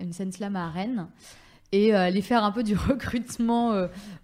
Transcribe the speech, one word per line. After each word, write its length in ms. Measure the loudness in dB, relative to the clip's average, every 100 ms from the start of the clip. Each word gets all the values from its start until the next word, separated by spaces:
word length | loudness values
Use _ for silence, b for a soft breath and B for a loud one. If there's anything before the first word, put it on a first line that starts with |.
une 100 | -8
scène 180 | -6 -8
slam 220 | -6 -6 -4
à 120 | -4
Rennes. 380 | -4 -4 -4 -6 b b b b b _
Et, 220 | 4 6
euh, 60 | 6
aller 220 | 4 2
faire 220 | 2 2
un 80 | 2
peu 120 | 0
du 120 | 0 0
<laughs> 0 |
recrutement, 960 | 0 0 -2 -6 -6 -2 0 2 2
euh, 160 | 0 -2 -6 -16 -8